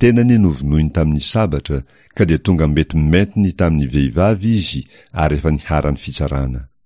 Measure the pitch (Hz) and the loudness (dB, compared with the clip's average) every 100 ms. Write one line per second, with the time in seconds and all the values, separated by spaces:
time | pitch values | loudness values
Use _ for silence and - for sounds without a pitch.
0 | 120 120 120 120 95 67 69 76 78 85 | 2 4 4 4 4 0 0 0 0 0
1 | 78 76 - 113 107 73 - 69 - _ | 0 -2 -2 -2 -2 -4 -4 -8 -8 _
2 | _ - 92 80 - 87 78 73 78 80 | _ -2 0 0 0 2 2 0 0 0
3 | 76 87 101 107 98 - 87 78 67 71 | 2 2 0 0 -2 0 0 0 0 0
4 | 67 65 98 104 110 110 85 135 - - | 0 0 0 0 0 -2 -2 -8 -10 -20
5 | _ - 78 73 80 73 - 78 73 69 | _ -4 -2 0 -2 -2 -2 -2 -2 -4
6 | - - 71 69 65 62 64 _ | -8 -6 -4 -4 -4 -6 -12 _